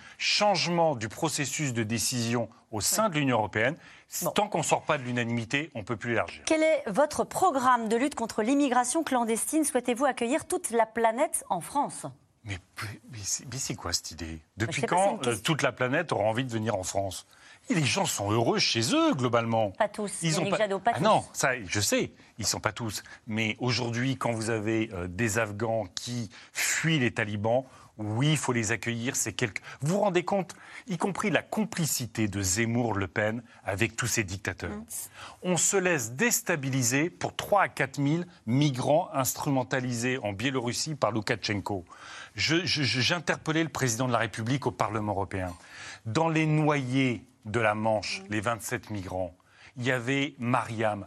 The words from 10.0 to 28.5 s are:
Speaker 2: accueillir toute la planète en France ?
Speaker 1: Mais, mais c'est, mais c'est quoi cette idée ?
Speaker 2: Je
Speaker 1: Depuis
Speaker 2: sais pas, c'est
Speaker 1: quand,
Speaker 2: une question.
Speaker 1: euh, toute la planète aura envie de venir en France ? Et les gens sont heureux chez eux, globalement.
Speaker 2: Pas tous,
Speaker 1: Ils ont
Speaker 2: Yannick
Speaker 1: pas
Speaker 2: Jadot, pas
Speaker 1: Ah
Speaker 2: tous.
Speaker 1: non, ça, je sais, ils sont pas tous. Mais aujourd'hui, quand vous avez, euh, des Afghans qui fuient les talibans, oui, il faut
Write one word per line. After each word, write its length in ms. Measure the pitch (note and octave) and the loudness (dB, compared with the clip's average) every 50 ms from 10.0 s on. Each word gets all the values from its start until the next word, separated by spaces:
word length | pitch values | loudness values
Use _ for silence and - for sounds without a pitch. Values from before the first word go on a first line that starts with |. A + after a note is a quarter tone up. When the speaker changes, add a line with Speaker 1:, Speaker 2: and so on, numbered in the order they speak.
| C#4+ | 2
Speaker 2:
accueillir 400 | C4+ A#3+ - A#3 A#3 C#4 D#4+ - | 0 0 0 0 0 0 -2 -2
toute 240 | - F4+ F4+ - - | -2 -6 -4 -4 0
la 160 | G#3+ A3+ A3 | 2 2 2
planète 560 | A3 - A#3 A3+ A3+ A3 A#3+ D4+ E4+ - - - - | 2 2 2 2 4 4 4 0 0 0 -6 -2 -2
en 120 | G3+ F3 | -2 -2
France ? 460 | D#3 - - D4 C4+ G3 - - - C#3+ B2+ - _ _ _ _ _ | -2 -2 0 0 0 0 -4 -8 -10 -12 -12 -14 _ _ _ _ _
Speaker 1:
Mais, 140 | G#2+ F#2+ F2+ - _ _ - A#2 G#2 A#2+ D3 - B3 | -8 -8 -8 -8 _ _ -10 -10 -10 -10 -14 -16 -16
mais 80 | C3+ G#2 G2 | -14 -10 -6
c'est, 220 | - - - - C#3 | -6 -6 -6 -6 -10
mais 60 | - C3 | -8 -8
c'est 160 | - - - | -6 -6 -6
quoi 180 | - - E2+ F2 | -6 -4 -4 -4
cette 160 | - - - | -4 -4 -6
idée ? 300 | E2+ D#2+ E2 D#2 D#2+ D#2+ - _ _ | -10 -10 -8 -8 -8 -10 -12 _ _
Speaker 2:
Je 80 | G2 A2+ | -4 -4
Speaker 1:
Depuis 160 | A#2 D#3 - | -2 0 -2
Speaker 2:
sais 60 | A3+ | 0
pas, 80 | - E3+ | 2 4
c'est 60 | F3+ G3 | 4 4
Speaker 1:
quand, 80 | G3+ | 4
Speaker 2:
une 60 | A#3 G3 | 2 0
question. 140 | C3+ A#2+ A#2 G#2+ | 0 -2 -2 0
Speaker 1:
euh, 40 | - | 0
toute 180 | - D#3+ C3+ | 0 2 2
la 100 | D3 C3 | 2 0
planète 400 | A2 - B2+ B2 C3 E3 F3+ - | 2 0 0 0 0 0 0 0
aura 120 | B2+ G2+ G2+ | 0 0 0
envie 200 | A2 A2 A#2 C3+ | 0 0 0 -2
de 60 | B2+ | -2
venir 240 | A2+ A2 G#2+ A2+ G#2+ | -2 -2 4 4 4
en 80 | F#2+ F#2 | 4 2
France ? 440 | - - G2 G2 G2 F2+ - - _ - - - - - - _ - | -2 -2 -2 -2 -2 -6 -8 -14 _ -20 -20 -20 -20 -20 -20 _ 0
Et 60 | B3 | 2
les 80 | E3+ D3 | 2 4
gens 200 | A2+ - G3 F3+ | 4 2 2 0
sont 240 | D3+ - - G#2 G2+ | 0 0 0 0 2
heureux 260 | G#2+ A#2+ A#2 C#3+ G#3+ | 4 4 4 4 4
chez 380 | G#3+ - - - A#2 A2+ C#3 A#3+ | 4 2 2 2 2 2 4 4
eux, 180 | D#4 E4 D#4+ A#3+ | 4 4 4 4
globalement. 560 | C#3 B2 B2+ A2+ A#2 A2+ A2+ A#2 A2+ A2 G2+ | 2 2 4 4 4 2 4 2 2 2 0
Speaker 2:
Pas 180 | - - G#3+ G#3 | 2 0 0 0
tous, 340 | G#3 - G#3+ F#3+ - - D#3+ | 0 -4 -6 -6 -6 -2 -2
Speaker 1:
Ils 140 | E3 D#3 - | 0 0 2
ont 40 | - | 2
Speaker 2:
Yannick 80 | G3 F#3 | 0 2
Speaker 1:
pas 40 | |
Speaker 2:
Jadot, 220 | G3 G#3+ G3+ G3 F#3+ | 0 0 0 0 0
pas 120 | F#3+ A#3 - | 0 -2 0
Speaker 1:
Ah 20 | |
Speaker 2:
tous. 60 | - E3 | 2 4
Speaker 1:
non, 200 | A3 G3+ C#3 - - - | 4 4 4 2 -2 -4
ça, 180 | - - C#3 B2+ B2+ G2+ | 0 0 0 0 -2 -4
je 160 | E2+ - G#2 | -4 -2 0
sais, 340 | G2+ - B3+ B3+ F3+ - - - - - _ - | 0 2 2 0 0 -2 -6 -16 -20 -20 _ -4
ils 80 | G2+ | -2
sont 120 | - - F#2+ | -2 -2 0
pas 100 | - - | -2 -4
tous. 320 | - - A#2+ A2 G2+ - - - - - _ | -2 -2 -6 -4 -4 -8 -10 -12 -20 -18 _
Mais 300 | A#2+ G#2+ A2 A2+ A2 G#2 - | -4 -2 0 0 0 0 0
aujourd'hui, 580 | B2+ B2 A#2+ G#2+ B2 A#2+ A#2 A#2+ B2 C3+ C3 | 0 0 0 0 0 -2 -2 0 0 0 -2
quand 140 | C3 - A#2+ | 0 -2 -2
vous 180 | A#2 A2 A2 G#2+ | -2 -2 0 0
avez, 400 | A#2 A2 G2+ A2 A2+ A2 A2+ A2+ G#2 | 0 0 2 2 2 2 0 0 -4
euh, 140 | F2+ F2 | -6 -6
des 300 | F2+ F2 F#2+ A#2+ A#2 G#2 | -6 -2 0 0 2 2
Afghans 480 | A#2+ A2+ G#2 G#2 G2+ A#2 A2+ A2+ A2+ G#2 F2 - | 0 0 0 -2 -4 -2 -2 -2 -2 -4 -4 -8
qui 380 | - - B2 B2 B2 A2+ - - - - - | -10 -8 -6 -6 -6 -6 -8 -12 -18 -20 -10
fuient 460 | _ - - - - - - D#3+ D#3+ | _ -2 -2 0 0 0 2 2 2
les 140 | D3 B2 A2+ - | 4 2 2 2
talibans, 520 | A#2 A2+ G#2 G#2 G#2 G#2 A2+ A#2 C3 C3+ - - - - - _ - | 0 -2 -2 -2 -2 0 0 0 0 -2 -4 -16 -20 -20 -20 _ -8
oui, 320 | G#2+ G#2 G#2+ A#2 C#3 D3+ | -6 -2 0 2 2 2
il 60 | D#3 | 2
faut 160 | C#3+ - - | 2 0 0